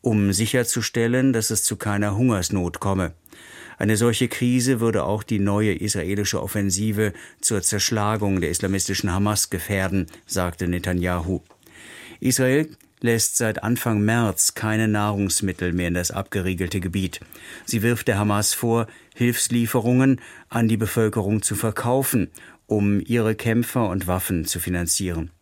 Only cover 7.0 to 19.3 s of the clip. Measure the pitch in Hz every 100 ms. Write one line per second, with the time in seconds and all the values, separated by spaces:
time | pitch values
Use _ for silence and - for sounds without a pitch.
7 | 107 - - - - 107 90 104 - 110
8 | 104 110 104 95 85 80 95 95 - 95
9 | 101 90 101 104 - 92 - 101 95 95
10 | 85 - _ 98 90 85 90 87 87 90
11 | 90 87 87 87 - - - - - -
12 | - - 131 123 127 139 156 - _ _
13 | 117 117 - - 113 107 107 120 - 107
14 | 104 117 113 - - - 110 110 110 104
15 | 104 101 98 - 98 90 90 87 87 87
16 | 87 - 98 104 92 90 90 101 90 92
17 | 92 - - - - - - 117 113 117
18 | - 101 104 104 104 - 120 117 110 -
19 | - - 120